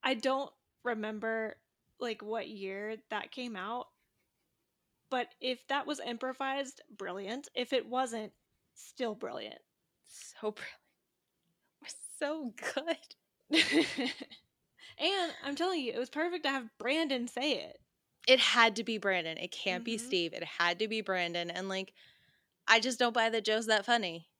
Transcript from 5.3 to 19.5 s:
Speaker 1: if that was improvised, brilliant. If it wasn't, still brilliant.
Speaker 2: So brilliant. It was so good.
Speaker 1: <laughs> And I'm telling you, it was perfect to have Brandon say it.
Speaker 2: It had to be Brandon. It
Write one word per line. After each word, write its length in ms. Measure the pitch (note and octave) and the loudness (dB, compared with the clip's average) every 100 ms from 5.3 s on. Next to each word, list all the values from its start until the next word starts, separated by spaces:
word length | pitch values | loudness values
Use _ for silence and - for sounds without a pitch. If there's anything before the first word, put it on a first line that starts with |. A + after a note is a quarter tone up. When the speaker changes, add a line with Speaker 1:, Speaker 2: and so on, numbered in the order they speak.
| _ | _
Speaker 1:
if 260 | B3+ B3+ _ | -4 -4 _
that 180 | C#4 D4+ | -2 -2
was 140 | C#4+ | -4
improvised, 800 | - A#3 B3+ B3+ C4+ C4+ C4+ - - | -4 -6 -6 -4 -4 -2 -4 -8 -20
brilliant. 580 | G#3 F#3 F3+ G3 A#3+ C#4+ | -10 -8 -6 -6 -8 -6
If 180 | - B3 | -6 0
it 140 | C4 A3 | 0 2
wasn't, 440 | B3 C4 A3+ A3 _ _ _ _ | 0 0 -2 -8 _ _ _ _
still 400 | - - - A#3+ | -20 -20 -6 -4
brilliant. 460 | G#3+ - - G#2 - _ _ _ _ | -4 -6 -6 -8 -12 _ _ _ _
Speaker 2:
So 480 | _ - - - G#3+ | _ -18 -18 -6 -6
brilliant. 260 | G#3 - - _ _ _ _ _ _ _ _ _ _ | -6 -12 -14 _ _ _ _ _ _ _ _ _ _
It 20 | |
was 100 | - - - - | -16 -16 -16 -4
so 360 | C#4+ D#4+ C4 G#3 - | -4 -2 -6 -6 -4
good. 420 | - D#4+ E4 - - _ _ _ | -4 -2 -4 -4 -20 _ _ _
Speaker 1:
<laughs> 760 | D#4+ - A4 D4+ - B3 - - - _ _ _ _ - - | 4 6 4 2 0 -4 -4 -12 -18 _ _ _ _ -20 -4
And 340 | D#4 G4 E4+ - | 0 0 -2 -4
I'm 120 | C4+ | -6
telling 260 | C#4+ F4 F4+ | -2 0 0
you, 120 | B3+ | -2
it 60 | - | -4
was 120 | B3+ | -4
perfect 340 | D4 E4+ F4 | -2 -2 -2
to 60 | D4 | -2
have 260 | C4+ A3+ _ | -2 -6 _
Brandon 500 | B3 D4+ E4 C4 A#3+ | -2 0 2 0 -2
say 240 | - C#4+ | -2 0
it. 260 | A#3 D#2+ - _ _ _ _ - | 0 -4 -14 _ _ _ _ 6
Speaker 2:
It 140 | B3+ | 6
had 360 | - B3 A3+ G#3+ | 8 8 6 6
to 80 | |
be 140 | A3+ A3 | -2 0
Brandon. 400 | G3+ F#3 D#3+ D#3+ | 2 2 0 -4
It 140 | F#3 | -8